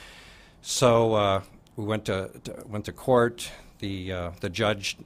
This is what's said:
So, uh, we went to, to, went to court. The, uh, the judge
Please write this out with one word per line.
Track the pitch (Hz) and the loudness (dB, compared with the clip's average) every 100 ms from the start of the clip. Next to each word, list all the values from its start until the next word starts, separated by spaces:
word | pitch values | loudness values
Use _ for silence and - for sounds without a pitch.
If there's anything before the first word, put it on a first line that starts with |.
| - - - - - - | -20 -20 -20 -20 -20 -16
So, | - - 127 117 113 107 | -6 2 6 6 4 4
uh, | 101 95 - - - - | 2 2 -2 -20 -18 -8
we | 104 | -4
went | 107 - | -4 -2
to, | 95 95 - | -4 -4 -10
to, | - - - | -14 -12 -10
went | 104 101 | -8 -8
to | |
court. | - - 123 117 120 - - - - | -6 2 4 4 0 -12 -14 -20 -10
The, | 101 98 92 | -8 -6 -6
uh, | 90 87 87 | -6 -6 -6
the | 98 | -6
judge | 87 107 101 95 - | 0 0 0 -4 -8